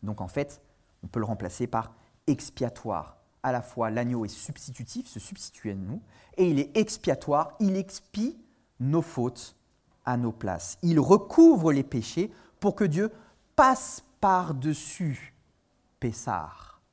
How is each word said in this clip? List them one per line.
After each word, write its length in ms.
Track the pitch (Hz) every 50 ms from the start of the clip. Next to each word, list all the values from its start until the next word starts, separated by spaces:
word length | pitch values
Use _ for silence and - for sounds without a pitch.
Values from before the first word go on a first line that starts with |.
| -
Donc 180 | 101 107 107
en 80 | 101 90
fait, 340 | - - 143 - - - _ _ _ _ _ _ _ _ -
on 40 |
peut 140 | 92 - 123
le 60 | 107
remplacer 400 | 107 113 101 107 92 - - 123
par 260 | 117 - 117 110 113 - _ _ _ _ _ _
expiatoire. 920 | - 143 131 - - - - 131 117 - - - 117 101 82 73 - - _ _ _ _ _ _
À 100 | 131 127
la 100 | 120 113
fois, 280 | - - - 117 113
l'agneau 340 | 107 117 120 120 123 120 110
est 40 | 101
substitutif, 800 | - - - - 147 - - - 127 - 117 - - 240 262
se 140 | - - -
substitue 500 | - - - 190 - - _ - - 110
à 40 | 101
nous, 280 | 98 95 92 123 202 - - - - - _ -
et 140 | - 185 180
il 80 | 160 139
est 180 | 147 - -
expiatoire, 800 | 220 214 214 - - - - 143 - - - 143 147 160 - - -
il 160 | 220 196 190
expie 640 | 190 190 190 - - _ _ _ 208 214 254 339 - - _ _ _ _ _ _ _
nos 220 | 123 135 147 170 160
fautes 540 | - - - 120 123 127 - - - - _ _ _ _ _ _ _ _ _ _
à 120 | - 123
nos 160 | 120 120 117 107
places. 460 | 110 - 101 92 78 - - - - -
Il 160 | 170 170 156
recouvre 760 | 139 127 185 214 208 - - - 330 330 320 214 160 165 147
les 120 | 139 135
péchés 480 | - - 127 107 - - - 185 220 - - - - _ _
pour 160 | - 202 196
que 100 | - 214
Dieu 280 | 190 147 165 202 220 220 - - - _ _ _ _ _
passe 500 | - - 262 262 - - - - - - _ _ _
par-dessus 1120 | - 196 185 185 180 160 160 131 123 156 151 - - - - - 180 160 135 - - - _ _ _ _ _ _ _ _ _ _ _ _ _ _
Pessah 500 | - 120 110 - - - 107 87 78 73 - - - - - _ _ _